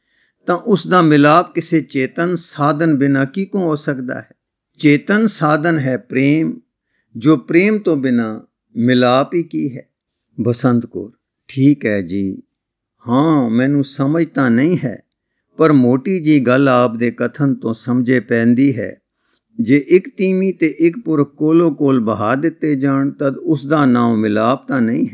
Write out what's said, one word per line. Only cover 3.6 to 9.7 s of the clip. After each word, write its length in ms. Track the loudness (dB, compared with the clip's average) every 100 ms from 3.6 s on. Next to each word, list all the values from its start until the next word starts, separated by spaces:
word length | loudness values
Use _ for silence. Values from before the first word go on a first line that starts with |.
| -2 -4
ਸਕਦਾ 440 | -4 -6 -8 -10
ਹੈ? 80 | -14 _ _ _ _ -2
ਚੇਤਨ 480 | 2 2 2 0 0
ਸਾਧਨ 520 | -2 -2 0 0 -2
ਹੈ 180 | -2 -6
ਪ੍ਰੇਮ, 640 | -6 -2 0 0 -2 -6 _ _ _ _ _ -4
ਜੋ 200 | 0 0
ਪ੍ਰੇਮ 420 | 2 0 2 0
ਤੋਂ 180 | 0 -2
ਬਿਨਾਂ 440 | 0 0 -2 -6 -16 _ _ -2
ਮਿਲਾਪ 580 | 0 2 2 2 0
ਹੀ 80 | -4
ਕੀ 340 | -4 -6 -6